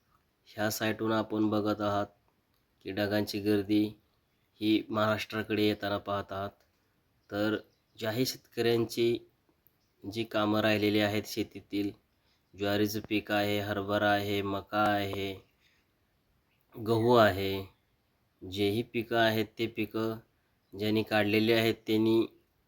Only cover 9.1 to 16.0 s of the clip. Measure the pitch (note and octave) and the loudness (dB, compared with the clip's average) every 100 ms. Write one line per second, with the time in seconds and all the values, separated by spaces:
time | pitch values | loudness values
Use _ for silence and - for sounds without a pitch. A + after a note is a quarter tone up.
9.1 | A#2 - _ _ _ _ _ _ _ G2+ | 0 -6 _ _ _ _ _ _ _ -12
10.1 | G#2 A2+ A2+ G#2+ G#2+ A2 G#2+ G#2 G#2+ G#2 | -8 -4 -2 2 2 4 4 2 2 2
11.1 | G#2+ G2+ - G2+ - - G2+ G2+ - _ | 0 -4 -6 -8 -10 -8 -4 -4 -8 _
12.1 | _ _ _ _ F#2 G2+ G2+ G#2 G#2+ - | _ _ _ _ -6 -2 0 0 -2 -4
13.1 | G#2+ - G#2 G#2 G#2 G2+ G2+ G2 G#2 G#2 | -4 -2 -2 0 -2 -2 -4 -2 0 2
14.1 | G2+ G2+ G2+ G2 G2 - G#2 G#2 G2+ G2+ | 2 0 -2 -2 -6 -4 0 0 0 -2
15.1 | G2 G2 F#2+ - _ _ _ _ _ | -6 -8 -10 -16 _ _ _ _ _